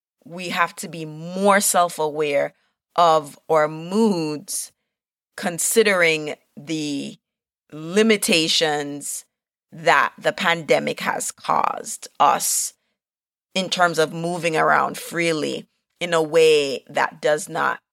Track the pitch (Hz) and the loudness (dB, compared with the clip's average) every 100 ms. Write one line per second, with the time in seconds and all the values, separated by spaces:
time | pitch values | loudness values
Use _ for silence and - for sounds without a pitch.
0 | _ _ - 170 180 180 170 - 175 165 | _ _ -16 -10 -6 -2 -2 -4 -14 -12
1 | 156 151 170 185 202 196 202 185 175 170 | -12 -12 -10 0 4 4 4 2 2 0
2 | 156 151 147 143 143 _ _ _ _ - | -4 -2 0 0 -2 _ _ _ _ 2
3 | 170 160 143 - - 160 151 160 170 202 | 4 4 0 -10 0 2 2 -2 -2 2
4 | 226 175 156 147 - - - _ _ _ | 2 2 -2 -6 -8 -10 -10 _ _ _
5 | _ _ _ - 196 165 - 226 208 185 | _ _ _ -8 -6 -4 0 2 4 4
6 | 165 156 151 - _ - 143 160 147 139 | 4 2 -4 -10 _ -14 -6 -4 -4 -6
7 | 139 - _ _ _ _ _ 151 160 190 | -8 -14 _ _ _ _ _ -14 -4 2
8 | 220 202 - 170 160 - 160 147 143 143 | 2 2 2 2 2 0 0 -2 -4 -8
9 | - - - _ _ _ _ 160 165 143 | -10 -12 -14 _ _ _ _ -4 2 4
10 | 120 - 156 - 185 170 151 151 147 - | 2 -2 -4 0 0 0 2 0 0 -4
11 | - - - - - - - - - - | -4 -4 -6 -8 -2 -2 -2 -6 -10 -14
12 | - - 143 151 - - - - _ _ | -8 0 2 2 -2 -4 -6 -10 _ _
13 | _ _ _ _ _ 190 175 - 175 156 | _ _ _ _ _ -6 -2 2 2 2
14 | 156 165 170 175 165 156 156 147 - - | 0 -2 -6 -2 -2 2 2 2 2 -4
15 | - 165 170 156 143 131 - _ _ - | -8 -4 -2 -2 -4 -8 -12 _ _ -10
16 | 175 170 156 165 156 151 139 127 - 139 | -2 0 2 4 6 6 2 -4 -6 -2
17 | 135 156 160 151 - 160 135 - _ | -2 -2 -2 -2 -2 -4 -2 -4 _